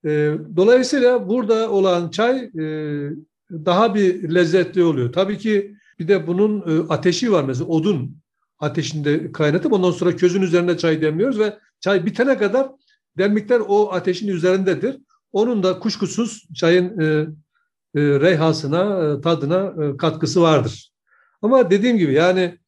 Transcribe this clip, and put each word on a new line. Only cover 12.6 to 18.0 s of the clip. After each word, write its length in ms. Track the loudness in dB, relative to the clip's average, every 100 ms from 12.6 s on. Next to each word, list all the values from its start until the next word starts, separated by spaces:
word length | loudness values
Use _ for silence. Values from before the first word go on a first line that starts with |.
| -2 -8 _ _ _ -2
demlikler 440 | 0 0 0 0 2
o 240 | 2 2
ateşin 360 | -2 -2 -4 -4
üzerindedir. 720 | 0 0 2 0 0 -4 -6 _ _ _
Onun 300 | -2 0 0
da 160 | 0 -2
kuşkusuz 720 | -6 -4 -6 -4 -6 -8 _
çayın, 460 | -2 2 4 2 -2
e, 40 |
e, 220 | 0 0 -2 -10 _ _ _ _ _ -2